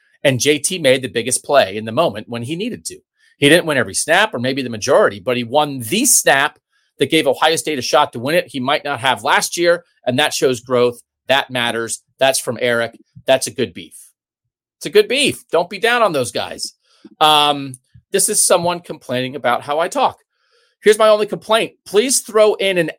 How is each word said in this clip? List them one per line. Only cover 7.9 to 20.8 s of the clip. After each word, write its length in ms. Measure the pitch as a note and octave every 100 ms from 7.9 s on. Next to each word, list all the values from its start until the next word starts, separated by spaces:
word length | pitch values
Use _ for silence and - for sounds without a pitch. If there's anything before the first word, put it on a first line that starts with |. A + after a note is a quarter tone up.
| D#3 C#3+
to 80 | B2
win 160 | B2+ F3
it 120 | -
he 100 | C#3
might 240 | B2+ D3+
not 160 | C#3+ C3+
have 240 | C3+ A2+
last 320 | B2 F#3+ - -
year, 300 | E3+ E3+ - _ -
and 140 | B2
that 140 | D3+
shows 260 | - D3+ B2
growth. 420 | B2+ B2 B2 A#2+ _ _ -
That 220 | C3+ -
matters. 540 | B2+ A#2+ A2+ A2+ - _ -
That's 220 | C3+ C3
from 180 | - A2+
Eric. 360 | B2 A#2 A2+ - _ - -
That's 220 | C3 -
a 40 |
good 220 | A#2+ G#2+
beef. 380 | - - - - _ _ _ _ _ _ -
It's 80 | E3
a 40 |
good 180 | G3+ G#3
beef. 400 | C4 B3+ - -
Don't 200 | D#3+ F3
be 100 | G3
down 220 | A3 A#3+
on 100 | G#3+
those 200 | D3 A#2+
guys. 420 | A#2+ F#2 D#2+ - _ _ _ - -
Um, 540 | D#3 D3+ D3 C#3+ C#3 C3 _ _ _
this 160 | G3 G3+
is 180 | G#3 -
someone 340 | F#3 E3+ F3
complaining 560 | - D#3+ - B2+ B2+ C#3
about 260 | A#2+ A#2
how 180 | A#2 D3+
I 80 | F3+
talk. 300 | C#4+ C4 - _ _ _ _ _ _